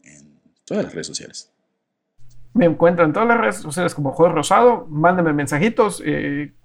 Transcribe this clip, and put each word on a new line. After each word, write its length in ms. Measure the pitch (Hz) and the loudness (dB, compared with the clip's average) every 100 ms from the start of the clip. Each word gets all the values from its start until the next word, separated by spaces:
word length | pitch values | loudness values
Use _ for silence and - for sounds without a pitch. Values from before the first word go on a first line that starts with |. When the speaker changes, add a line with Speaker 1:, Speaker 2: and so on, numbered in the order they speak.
Speaker 1:
en 340 | _ - 73 _ _ _ | _ -20 -20 _ _ _
todas 200 | - 208 | -8 -6
las 100 | 87 | -6
redes 140 | 82 - | -10 -12
sociales? 420 | 85 - - - _ _ _ _ _ _ _ - - - | -14 -16 -20 -20 _ _ _ _ _ _ _ -20 -20 -6
Speaker 2:
Me 120 | - 170 | 2 2
encuentran 420 | 151 170 175 160 | 4 2 4 2
en 40 | |
todas 160 | 160 233 | 2 2
las 100 | 233 | 2
redes 160 | 214 - | 0 -4
sociales 360 | - 151 175 | -8 -4 -4
como 200 | - 139 | -4 -4
José 180 | 127 170 | 2 2
Rosado. 540 | 160 143 202 240 214 165 | 2 2 4 4 2 -4
Mándenme 440 | 151 170 185 165 | 0 2 2 0
mensajitos, 680 | 147 143 147 214 226 214 - 151 | 0 -2 0 0 2 0 -2 -4
eh, 460 | 147 147 143 147 _ | -4 -4 -6 -10 _